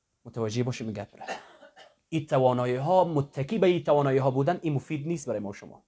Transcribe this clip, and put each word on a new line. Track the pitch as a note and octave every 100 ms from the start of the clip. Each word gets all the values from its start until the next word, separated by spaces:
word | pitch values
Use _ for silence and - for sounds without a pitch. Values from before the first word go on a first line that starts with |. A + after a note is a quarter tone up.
| _ _ B2
متوجه | A#2+ A2 A#2
باشیم | B2 A#2+ A2+
این | G2+
گپ | G2+ -
را. | - - - - - - - _ -
این | D#3+ C#3+
توانایی‌ها، | C#3+ B2+ B2 B2 B2 D3 F#3
متکی | F3 D3+ C#3 - C3+ A3
به | F#3
این | F3
توانایی‌ها | D3 D3 C#3 C3 C3+
بودن، | B2+ C#3 F3+
این | D#3+
مفید | C#3+ - D#3 D3
نیست | E3+ C3
برای | G#2+
ما | G2+
و |
شما. | G2+ E2 -